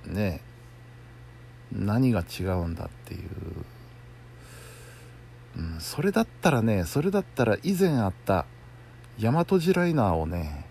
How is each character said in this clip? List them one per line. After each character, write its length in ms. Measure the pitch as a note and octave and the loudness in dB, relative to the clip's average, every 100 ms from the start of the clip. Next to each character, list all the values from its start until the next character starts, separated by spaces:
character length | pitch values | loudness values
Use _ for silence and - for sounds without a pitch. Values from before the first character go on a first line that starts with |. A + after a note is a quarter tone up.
ね 360 | - F2+ G2+ E2 | -4 -2 -2 -2
え、 80 | - - - - - - - - - - - - - | -12 -20 -20 -20 -20 -20 -20 -20 -20 -20 -20 -20 -10
何 400 | G#2 G2+ A2+ C3 | -2 0 4 4
が 100 | G#2+ | 2
違 220 | F#2 - | -2 -4
う 240 | F#2+ F2+ E2+ | -2 0 -2
ん 80 | |
だ 100 | E2 | -4
っ 40 | E2 - | -8 -12
て 80 | - | -14
い 40 | F2 | -12
う。 40 | F2 - - - - - - - - - - - - - - - - - - - - - - - | -10 -10 -10 -10 -14 -18 -20 -20 -20 -20 -20 -20 -20 -18 -18 -18 -20 -20 -20 -20 -20 -20 -14 -8
う 40 | E2 E2 | -6 -6
ん、 20 | |
そ 220 | - - | -8 -2
れ 100 | F3+ | 0
だ 100 | A3 | 2
っ 60 | A3+ - | -2 2
た 100 | - | 2
ら 100 | C3 | 4
ね、 240 | A2+ G2+ | 4 2
そ 160 | E2 C#3+ | 2 0
れ 100 | F3 | 2
だ 80 | G3+ | 0
っ 40 | |
た 220 | F#3 - | -2 0
ら 120 | A2+ G2+ | 2 2
以 100 | D3+ | 2
前 240 | F#3 F#3+ C3+ | 2 4 4
あ 80 | G2+ | 2
っ 60 | - | -2
た 200 | - F#2+ - - - - - - - - | 0 0 0 -12 -20 -20 -20 -20 -18 -2
大 140 | A2+ | 2
和 120 | D#3 | 2
路 280 | E3+ F#3+ E3 | 4 4 4
ラ 140 | F3+ F3 | 2 4
イ 60 | |
ナ 180 | D#3 G2+ | 4 4
ー 40 | |
を 120 | E2 D#2+ | 2 0
ね 380 | F2 D#2 D2 - | -4 -6 -8 -14